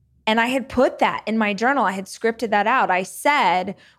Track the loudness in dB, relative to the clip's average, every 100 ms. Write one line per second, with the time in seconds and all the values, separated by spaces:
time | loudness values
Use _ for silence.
0 | _ _ -2 0 0 -2 -2 0 0 2
1 | -2 -2 -4 -2 0 0 0 2 0 -2
2 | -10 -4 -4 -2 -2 0 2 2 2 0
3 | -2 -2 0 2 2 2 -2 -10 -18